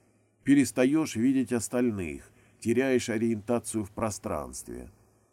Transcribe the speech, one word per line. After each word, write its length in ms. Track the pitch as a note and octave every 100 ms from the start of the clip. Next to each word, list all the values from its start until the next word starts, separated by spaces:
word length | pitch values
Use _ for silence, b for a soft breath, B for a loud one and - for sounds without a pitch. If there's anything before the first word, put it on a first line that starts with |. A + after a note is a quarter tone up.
| _ _ _ _
Перестаёшь 720 | C3+ C#3+ A#2+ C3 C3 D#3 C#3 A2
видеть 340 | B2+ C3 A#2+
остальных, 800 | A#2+ - B2 B2 G2+ D#2+ C2+ - b b b
теряешь 500 | A2 A#2 C3+ B2 A#2+
ориентацию 760 | A2 A#2 A2 - A#2 - A2
в 80 | G2
пространстве. 960 | - A2 - G#2 D#2+ B1+ - A#1+ A#1+ B1 - _ _ _